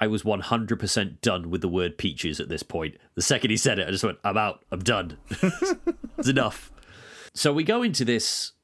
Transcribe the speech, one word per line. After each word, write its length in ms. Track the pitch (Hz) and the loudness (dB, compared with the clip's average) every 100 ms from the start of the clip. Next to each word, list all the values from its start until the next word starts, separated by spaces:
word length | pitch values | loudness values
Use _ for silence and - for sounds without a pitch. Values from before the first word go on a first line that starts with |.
I 60 | 110 | 0
was 180 | 107 110 | 2 0
one 160 | 98 | -2
hundred 400 | - 117 110 113 | 0 0 0 -2
percent 400 | 101 - 98 - | 0 0 0 0
done 280 | 113 92 82 | 0 2 0
with 120 | 90 | -2
the 80 | 92 | 0
word 280 | 90 87 - | 0 0 -2
peaches 440 | 95 73 82 76 | -6 -4 -6 -4
at 80 | - | -4
this 120 | 78 | -6
point. 360 | - 85 80 - _ - | -6 -6 -6 -8 _ -2
The 60 | |
second 300 | - 131 120 | 2 2 2
he 60 | 110 | 2
said 220 | 139 98 | 2 2
it, 80 | 85 | 0
I 40 | |
just 120 | 95 | 0
went, 160 | 110 - | -2 -2
"I'm 140 | 101 104 | 0 2
out, 260 | 104 - - | 0 -2 -8
I'm 120 | 92 | -4
done." 340 | 95 107 87 - - - | 0 0 -2 -10 -10 0
<laughs> 0 | 185 - 381 330 - - - - | 0 0 -2 -2 -2 -6 -8 -2
It's 100 | - | 2
enough. 440 | 135 117 - - - - - - - - | 2 2 -4 -14 -20 -20 -20 -20 -20 -12
So 180 | - 151 | 0 2
we 100 | 147 | 4
go 180 | 160 233 | 2 2
into 200 | 240 147 120 | 2 2 2
this 460 | 113 - - - _ | 2 2 -2 -6 _